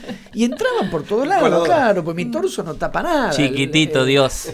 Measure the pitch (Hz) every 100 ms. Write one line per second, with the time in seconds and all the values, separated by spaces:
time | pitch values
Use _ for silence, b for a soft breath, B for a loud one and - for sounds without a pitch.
0 | - 202 - 214 240 294 508 480 196 160
1 | 139 214 285 381 247 254 339 330 233 185
2 | 160 170 240 240 370 - 165 143 160 170
3 | 302 302 214 151 143 135 135 151 156 131
4 | 131 139 131 - -